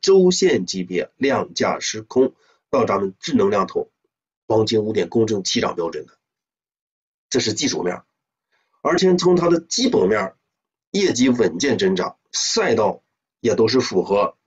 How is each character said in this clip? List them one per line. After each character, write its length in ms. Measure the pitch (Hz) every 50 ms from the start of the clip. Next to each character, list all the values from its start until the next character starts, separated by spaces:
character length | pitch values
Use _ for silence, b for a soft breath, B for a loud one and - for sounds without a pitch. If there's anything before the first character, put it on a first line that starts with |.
周 300 | - 190 196 196 185 180
线 340 | 180 - 196 180 143 107 92
级 180 | 87 - 95 90
别 280 | 90 90 87 87 - _ _
量 360 | 123 139 131 110 90 - 82
价 260 | - 110 98 80 -
时 220 | - - - 110
空 320 | 110 - - 127 131 127 - _ _ _ _ _ _ _
到 140 | - 135 113
咱 140 | 92 101 98
们 140 | 101 98 95 _
智 160 | - - 147
能 160 | 120 98 98
量 160 | 104 98 95 92
头 240 | - - - - _ _ _ _ _ _ _ _ _ _ _ -
黄 180 | 113 110 110
金 160 | 107 110 107
五 120 | 104 107 110
点 160 | 101 92 -
共 180 | - 117 113 107
振 160 | 110 101 95
起 180 | - - 120
涨 140 | 104 90 87
标 160 | - - 85
准 160 | 80 - - -
的， 100 | _ _ _ _ _ _ _ _ _ _ _ _ _ _ _ _ _ _ _ _ _ _ _ _
这 100 | - 131
是 140 | 117 110 107
技 140 | - 151 131
术 160 | - - 85
面。 180 | 90 92 92 - _ _ _ _ _ _ _ _ _ _ _ _ _ _ _
而 160 | - 143 165 175
且 180 | 180 185 180
从 200 | 175 165 185 180
它 120 | 175 170 170
的 120 | 170 165
基 300 | 165 - - 233 247 247
本 200 | - 143 - 95
面， 240 | 107 104 95 92 - _ _ _ _ _ _ _ _ _ _ _
业 240 | - 202 202 160 123
绩 160 | 117 127 135
稳 300 | 123 120 110 90 80 87
健 180 | - 143 117 95
增 180 | 101 95 95
长， 220 | 90 - - - _ _ _
赛 420 | - - - - - 233 208 160 117
道 300 | 113 107 101 87 - _ _ _ _ _ _ _ _
也 140 | - 117 104
都 140 | 117 113 110
是 120 | 120 131
符 240 | 117 - 107 95 87
合 340 | - 98 101 101 - - _ _